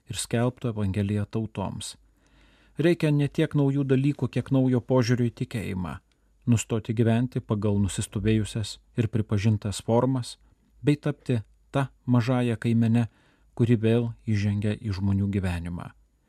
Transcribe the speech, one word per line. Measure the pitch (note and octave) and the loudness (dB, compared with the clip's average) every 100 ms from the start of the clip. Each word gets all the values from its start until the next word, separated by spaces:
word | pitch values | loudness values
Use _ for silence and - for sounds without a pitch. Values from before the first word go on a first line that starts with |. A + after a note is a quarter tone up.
| - | -14
ir | G2 | -10
skelbtų | - A#2 B2 - B2 | -4 0 0 -2 -6
Evangeliją | G#2+ G2+ F#2+ G2+ G#2 G2+ | -2 -2 0 0 -2 -4
tautoms. | A2+ A2 - F#2 - - - _ _ _ _ _ _ _ - | -4 -6 -6 -8 -8 -12 -16 _ _ _ _ _ _ _ -2
Reikia | D#3+ E3 D#3 | 0 2 2
ne | D3 C#3+ | 2 0
tiek | - D#3 | 0 0
naujų | D3 C#3 C#3 C3+ | 2 2 0 2
dalykų, | C3+ C#3 C#3 B2+ | 2 2 0 -4
kiek | B2+ - | -4 0
naujo | C3+ C3 B2 | 2 2 2
požiūrio | - B2+ A#2 B2 A#2+ | 2 2 2 2 0
į | - | -2
tikėjimą, | B2+ A#2 F#2 F#2+ E2+ - _ _ _ _ - | -8 -6 -6 -6 -6 -10 _ _ _ _ 0
nustoti | A#2 - A2+ - | 0 2 -4 -4
gyventi | A2+ A2+ A2+ B2+ B2+ | 0 2 2 0 -4
pagal | - G#2+ G#2 G2+ | -4 -2 0 0
nusistovėjusias | G2+ - - A2 G#2 A2 G2+ A#2 G2+ - _ - | 0 -2 -6 -2 0 0 0 -6 -8 -10 _ -4
ir | A2 | -2
pripažintas | A2 G#2 G#2 A2 G#2+ G#2+ G2 - | -2 -2 0 2 0 -2 -6 0
formas, | A#2 B2+ C3 A#2+ - _ _ _ _ | 2 2 -2 -6 -14 _ _ _ _
bei | B2 D3 | -2 0
tapti | D3 C#3+ - A#2+ - _ _ | -2 -6 -2 -4 -4 _ _
ta | C#3+ C3+ _ | -4 -4 _
mažąja | - B2 A2+ B2+ A#2+ A2 | 0 2 2 0 0 -2
kaimene, | A#2 A#2 A2+ A#2 A2+ _ _ _ _ - | 0 2 4 2 0 _ _ _ _ -2
kuri | A#2 A#2 | 2 4
vėl | A2 A#2 A#2 A#2 - | 4 2 0 -6 -2
įžengia | G#2 G#2 G2+ G#2+ G#2 | 0 0 0 -2 -4
į | A2 F#2+ | -4 -2
žmonių | G2 G2 G2+ | 0 2 2
gyvenimą. | G2 F#2 F2 F2 F2 - - _ _ | 0 -2 -4 -6 -8 -10 -16 _ _